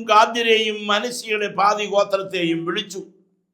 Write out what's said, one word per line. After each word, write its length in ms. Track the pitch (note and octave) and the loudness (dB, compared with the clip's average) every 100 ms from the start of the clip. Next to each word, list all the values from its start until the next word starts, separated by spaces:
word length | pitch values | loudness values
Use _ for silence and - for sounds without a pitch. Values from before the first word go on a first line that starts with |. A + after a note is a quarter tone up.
| A3+ | 4
ഗാദ്യരെയും 680 | G#3+ A3+ A#3+ A3+ A3 A3 G#3 G#3 | 4 4 2 2 2 2 -4 -2
മനശ്ശെയുടെ 580 | G#3 A#3+ A#3+ A3 G#3 G3+ E3 | -2 -2 -6 -4 -4 -2 0
പാതി 280 | G3+ G#3 G3+ | 2 2 0
ഗോത്രത്തെയും 680 | G3+ G3+ G3 F#3+ F3+ E3 E3 E3 | 0 2 -2 -2 -2 -2 -2 -4
വിളിച്ചു, 320 | G3+ G#3+ F#3+ - _ _ _ _ | -6 -6 -12 -16 _ _ _ _